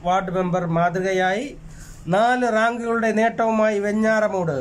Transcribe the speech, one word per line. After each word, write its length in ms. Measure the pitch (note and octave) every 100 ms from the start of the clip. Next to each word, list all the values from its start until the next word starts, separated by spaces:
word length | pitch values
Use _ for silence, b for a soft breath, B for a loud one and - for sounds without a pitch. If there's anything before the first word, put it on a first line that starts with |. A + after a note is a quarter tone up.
വാർഡ് 320 | F3 F#3 F#3 F#3
മെമ്പർ 260 | F#3 F3+ F3 E3
മാതൃകയായി. 680 | F3 E3+ F#3 F#3 F#3 G3+ C#4 - - B B B -
നാല് 400 | F#3 A#3 B3+ B3 A3
റാങ്കുകളുടെ 540 | A3+ A#3+ A#3 A#3 A3+
നേട്ടവുമായി 640 | G#3+ A3+ A3+ A3+ A3 G#3+ G#3
വെഞ്ഞാറമൂട്. 760 | G3+ G#3+ A3 A3 G#3+ F#3 E3+ C#3